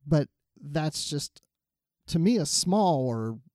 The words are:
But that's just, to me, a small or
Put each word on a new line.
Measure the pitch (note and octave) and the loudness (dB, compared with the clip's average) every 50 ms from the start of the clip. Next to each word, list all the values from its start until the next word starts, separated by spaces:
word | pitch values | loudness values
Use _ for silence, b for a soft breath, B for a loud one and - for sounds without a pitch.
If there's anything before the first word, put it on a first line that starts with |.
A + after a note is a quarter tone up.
| _ | _
But | C#3+ D#3 F#3+ C3+ - _ _ _ _ _ _ | 2 2 2 2 0 _ _ _ _ _ _
that's | - C#3+ C#3+ D#3 D#3 D#3 - - - | -18 -8 -6 -4 -4 -4 -4 -6 -8
just, | - D3+ C#3+ - - _ - _ _ _ _ _ _ _ _ _ _ _ _ _ | -6 -6 -6 -8 -10 _ -20 _ _ _ _ _ _ _ _ _ _ _ _ _
to | - - E3+ | -4 -2 2
me, | E3 G3+ B3 | 2 4 2
a | A3 D3+ | 2 0
small | - - - - F3 F#3+ G#3+ G#3 F3+ D#3+ C3+ C3 | 0 -2 0 0 2 2 4 4 4 2 2 0
or | B2+ A#2 A2+ A2 A2+ A2+ A2 _ - | 0 -2 -2 -4 -4 -6 -8 _ -20